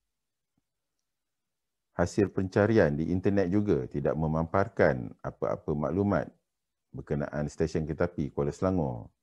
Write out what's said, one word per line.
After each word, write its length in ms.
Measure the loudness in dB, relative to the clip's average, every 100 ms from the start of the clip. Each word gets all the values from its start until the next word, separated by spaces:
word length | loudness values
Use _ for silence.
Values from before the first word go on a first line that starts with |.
| _ _ _ _ _ _ _ _ _ _ _ _ _ _ _ _ _ _ _
Hasil 320 | -2 0 2 0
pencarian 560 | 0 0 2 4 6 4 2
di 160 | -2
internet 400 | 0 0 0 2
juga 320 | 2 2 0 -2
tidak 320 | -2 -2 0
memaparkan 960 | 0 0 0 0 0 4 4 2 -4 -10
apa-apa 480 | -12 -6 -4 -4 -4 -2
maklumat 480 | 0 0 2 0 -2 -10 _ _ _ _ _
berkenaan 560 | -12 -6 -4 -4 -4 -6
stesen 320 | -2 -2 -2
kereta 240 | -4 -2 -2
api 240 | -2 -6
Kuala 200 | -2 -4
Selangor. 600 | -2 -2 0 -2 -6 -14 _